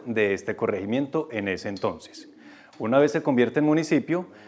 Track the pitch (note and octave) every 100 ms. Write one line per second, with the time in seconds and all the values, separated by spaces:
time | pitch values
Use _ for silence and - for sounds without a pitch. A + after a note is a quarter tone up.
0 | B2 A2 G2+ F#2+ - G2+ A2+ G2+ G2+ B2
1 | C#3 D#3+ D3+ A2 G2+ F#2 A2 F#2+ G#2+ E2+
2 | - - - - - - - - A2+ C3
3 | C#3+ D#3+ D#3 B2+ A#2 D3+ D3+ D#3 D#3 D3+
4 | - E3+ F3+ -